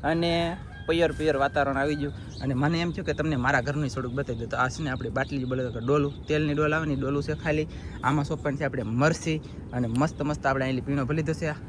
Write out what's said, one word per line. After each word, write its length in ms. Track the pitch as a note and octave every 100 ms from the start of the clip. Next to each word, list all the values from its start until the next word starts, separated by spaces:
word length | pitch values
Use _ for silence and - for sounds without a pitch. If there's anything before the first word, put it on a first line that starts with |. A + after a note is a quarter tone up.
| -
અને 220 | E3 E3+ E3+ E3+ F3 - - -
પિયર 240 | E3 D#3+ D3+
પિયર 160 | D#3 C#3
વાતાવરણ 380 | C#3 D3 C#3 C3+
આવી 160 | C#3+ D3
ગયું. 120 | C#3+ - - -
અને 100 | C3+ C3
મને 160 | D3 E3
એમ 60 | E3+
થયું 140 | E3+ D#3+
કે 60 | D3
તમને 180 | D3+ C#3 B2+
મારા 180 | C#3 B2
ઘરનું 220 | C#3+ C#3+
થોડુંક 220 | C3+ B2+ B2
બતાવી 240 | C3+ A#2
દઉં. 80 | A#2
તો 40 | A#2+
આ 60 | B2+
છે 60 | -
ને 60 | D3+
આપણે 180 | C3 B2 G#2+
બાટલી 300 | C3+ C#3+ B2+
બોલે 100 | B2+ B2+ A2+
કે 40 |
ડોલું, 340 | A#2 D3 C#3+ C#3 -
તેલની 280 | D3+ D3+ D3
ડોલ 160 | D3+ D#3
આવે 100 | D#3
ને 60 | C3+
ડોલું 280 | C3 C#3+ D3
છે 80 | D3+
ખાલી. 240 | D#3+ D3+ D#3 - - C#3+
આમાં 220 | B2 D3+ C#3+
સોંપણ 280 | D#3 D3 C#3
છે 60 | C#3+
આપણે 180 | C#3 G#2+ A#2
મરસી 360 | D3+ E3 E3 D#3 - - -
અને 140 | B2 A#2+
મસ્ત 320 | A#2+ D#3 - D3+
મસ્ત 160 | D3 C#3
આપણે 200 | C3+ C3
અહીં 200 | B2+ A#2+
પીણો 180 | C#3+ B2+
ભરી 120 | D3+
લીધો 120 | D3+ D#3
છે. 80 | E3 D3